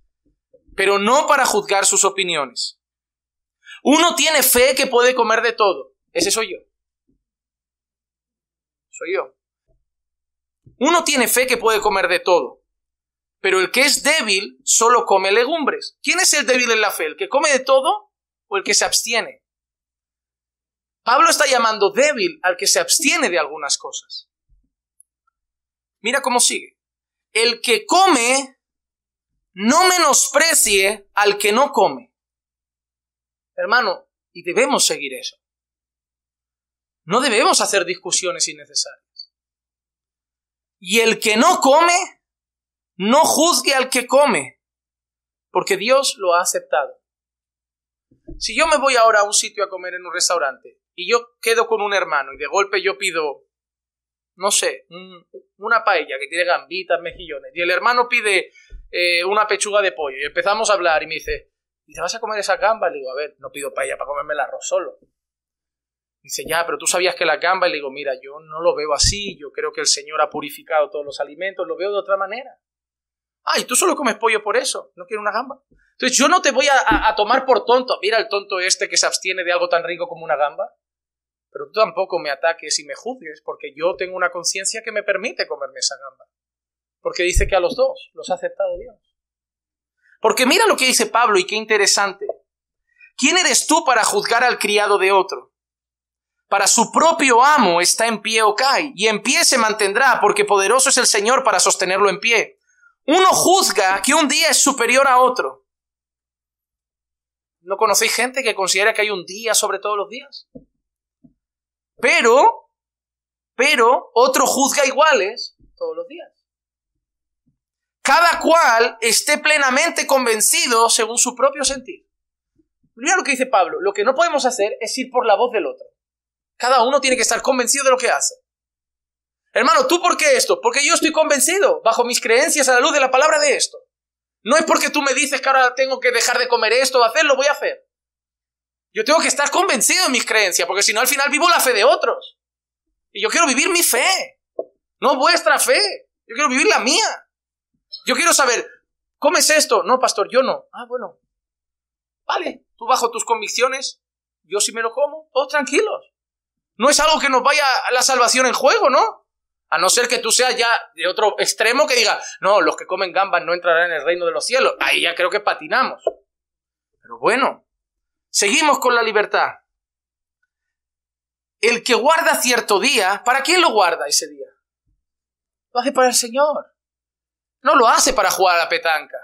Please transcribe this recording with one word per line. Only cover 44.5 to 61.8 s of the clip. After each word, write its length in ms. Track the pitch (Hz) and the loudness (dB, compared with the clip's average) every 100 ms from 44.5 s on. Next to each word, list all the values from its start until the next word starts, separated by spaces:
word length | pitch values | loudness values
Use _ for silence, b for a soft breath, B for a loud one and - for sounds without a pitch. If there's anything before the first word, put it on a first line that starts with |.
| - _ _ _ _ _ _ _ _ _ | -14 _ _ _ _ _ _ _ _ _
porque 260 | 180 175 185 | -4 -2 -2
Dios 400 | 214 269 262 240 | 2 2 0 -2
lo 160 | 185 | 0
ha 80 | 175 | 0
aceptado." 580 | 180 185 - 156 131 - _ _ _ _ _ _ _ _ _ _ _ _ - - | 0 -4 -2 -2 -2 -8 _ _ _ _ _ _ _ _ _ _ _ _ -20 -10
Si 180 | - 226 | -6 -2
yo 100 | 320 | 0
me 100 | 294 | 2
voy 200 | 269 247 | 2 4
ahora 240 | 226 214 | 4 4
a 40 | |
un 80 | 208 | 2
sitio 320 | 208 220 - | -2 -4 -4
a 40 | 196 | -6
comer 260 | 185 180 | -6 -12
en 100 | 180 | -12
un 80 | 175 | -10
restaurante 680 | 175 170 175 139 127 - _ _ | -4 -2 0 -2 -6 -16 _ _
y 140 | - 180 | -12 -2
yo 280 | 240 240 _ | -2 -4 _
quedo 260 | 226 226 233 | -2 0 0
con 140 | 220 | -2
un 140 | 208 | -2
hermano 380 | 196 165 151 135 | -2 -2 -4 -6
y 20 | 135 | -10
de 100 | 143 | -4
golpe 360 | 180 196 202 | -2 -2 -2
yo 160 | 185 - | -2 -4
pido 460 | 196 165 151 95 _ _ _ _ _ _ _ _ _ - | -6 -6 -6 -8 _ _ _ _ _ _ _ _ _ -6
no 140 | 196 | -2
sé, 360 | 202 180 131 _ | -2 -2 -6 _
un, 360 | 170 185 175 _ 190 _ _ | -20 -20 -20 _ -20 _ _
una 240 | 214 226 | -2 -2
paella 320 | - 175 143 135 | 0 -2 -2 -10
que 80 | 139 | -6
tiene 160 | 170 | -4
gambitas, 560 | 175 160 139 185 175 165 | -2 -2 -4 -10 -4 -4
mejillones, 500 | 170 160 170 139 - | -4 -14 -14 -16 -10
y 60 | 156 | -4
el 100 | 175 | -2
hermano 380 | 180 214 240 240 | 0 0 0 0
pide, 420 | 240 214 185 - b b b - | -2 0 -2 -2 b b b -10
eh, 340 | 175 175 175 | -4 0 0
una 220 | 185 208 214 | 0 0 0
pechuga 360 | 196 214 202 | -2 -2 0
de 100 | 190 | 0
pollo, 260 | 175 143 135 | -2 -6 -6
y 60 | |
empezamos 460 | 143 175 175 214 208 | -6 -4 -2 0 0
a 40 | |
hablar, 280 | 196 175 156 | 0 0 0
y 40 | 156 | -4
me 80 | |
dice, 380 | 160 - 147 - _ _ _ | -10 -8 -10 -12 _ _ _